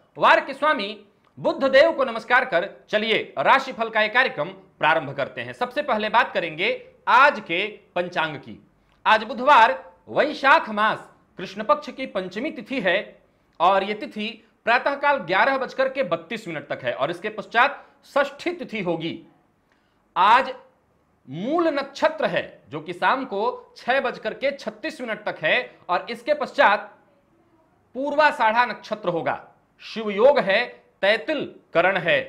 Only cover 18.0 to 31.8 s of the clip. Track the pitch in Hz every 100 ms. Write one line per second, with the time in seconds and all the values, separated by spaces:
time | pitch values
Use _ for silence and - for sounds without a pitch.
18 | _ 277 277 - 339 349 247 220 175 165
19 | 156 107 - _ _ _ _ _ _ _
20 | _ 170 196 247 262 254 - _ _ _
21 | _ _ - 147 226 339 330 285 277 -
22 | 311 311 226 160 - - _ 147 156 175
23 | 185 262 262 202 233 - - - - 269
24 | 247 - 220 214 269 277 226 - 311 302
25 | 247 - - 175 156 220 247 - - 180
26 | - 226 - 294 233 - 233 208 - -
27 | _ _ _ _ _ _ _ _ _ 247
28 | 285 285 294 285 220 226 240 - - 208
29 | 180 165 139 113 - _ _ _ - 208
30 | 214 196 254 254 190 208 247 - _ _
31 | 190 226 262 294 156 - _ 160